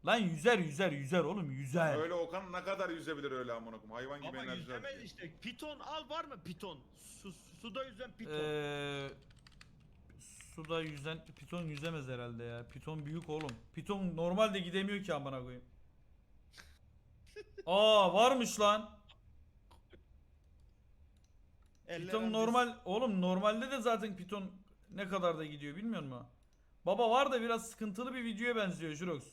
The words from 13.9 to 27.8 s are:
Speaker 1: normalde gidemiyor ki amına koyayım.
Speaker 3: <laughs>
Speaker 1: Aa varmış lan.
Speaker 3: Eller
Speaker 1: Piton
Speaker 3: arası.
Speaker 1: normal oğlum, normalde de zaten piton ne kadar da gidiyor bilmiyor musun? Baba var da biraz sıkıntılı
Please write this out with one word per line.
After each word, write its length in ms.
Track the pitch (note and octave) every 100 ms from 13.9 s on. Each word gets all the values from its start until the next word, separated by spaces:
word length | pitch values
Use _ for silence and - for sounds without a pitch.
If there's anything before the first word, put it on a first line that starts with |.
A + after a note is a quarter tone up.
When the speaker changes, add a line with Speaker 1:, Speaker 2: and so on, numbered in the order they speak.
| G3+ F#3 D#3+
Speaker 1:
normalde 420 | E3+ F#3 A3 G3
gidemiyor 440 | F3 F3+ G3 G3+
ki 100 | G3
amına 260 | D3+ C#3 C3+
koyayım. 240 | B2 B2 - - - - - - _ - - - - - - - - - - -
Speaker 3:
<laughs> 300 | - - B3
Speaker 1:
Aa 480 | F#3 G#3+ G#3+ F#3+
varmış 460 | F3 A#3+ C4+ A#3+ -
lan. 360 | G#3 G#3+ A3+ - - - - - - - - - - - - - - - - - - - - - - - - - - - - - -
Speaker 3:
Eller 180 | E3+ F3
Speaker 1:
Piton 160 | A3
Speaker 3:
arası. 120 | A3
Speaker 1:
normal 420 | A3 A3+ A#3+ A#3+ A#3 -
oğlum, 360 | G3+ B3+ G3
normalde 500 | F3+ F#3 G#3 A3 B3+
de 100 | C4+
zaten 340 | A#3 A3+ A3+ F#3
piton 360 | F3 G#3 F#3+ - - - -
ne 180 | E3+ F#3+
kadar 280 | G3 F3 D#3+
da 80 | D#3
gidiyor 300 | D3 C#3+ D3+
bilmiyor 280 | A3+ G#3
musun? 240 | C#3+ B2 A#2+ - - _ _ _ E3
Baba 240 | G3 A#3
var 220 | A#3+ C#4
da 100 | C4
biraz 280 | A3+ A3+ A3+
sıkıntılı 440 | -